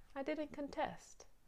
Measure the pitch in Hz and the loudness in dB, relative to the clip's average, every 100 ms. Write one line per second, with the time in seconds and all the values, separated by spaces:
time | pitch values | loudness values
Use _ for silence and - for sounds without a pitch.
0 | - 269 277 311 302 277 285 311 294 - | -4 0 2 4 2 0 0 2 2 0
1 | - - - - | -8 -14 -14 -16